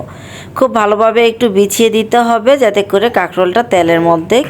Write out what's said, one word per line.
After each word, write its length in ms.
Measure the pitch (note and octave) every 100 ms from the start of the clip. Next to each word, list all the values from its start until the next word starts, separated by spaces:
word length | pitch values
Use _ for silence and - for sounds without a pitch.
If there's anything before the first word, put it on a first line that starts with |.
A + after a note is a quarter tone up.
| - - - - -
খুব 140 | - C4
ভালোভাবে 460 | A3 G#3 G#3+ A3+ A3 A#3
একটু 200 | A3+ A#3+
বিছিয়ে 420 | F#3+ G3+ - A3+
দিতে 280 | A3 A3 A#3+
হবে 340 | A#3 A#3 A3 C#4
যাতে 240 | A#3 G3+
করে 260 | G3 G3 A#3
কাঁকরোলটা 520 | A3+ F3 - F3+ G3+
তেলের 380 | A#3+ F#3 E3 E3+
মধ্যে 380 | E3+ E3+ E3 A#3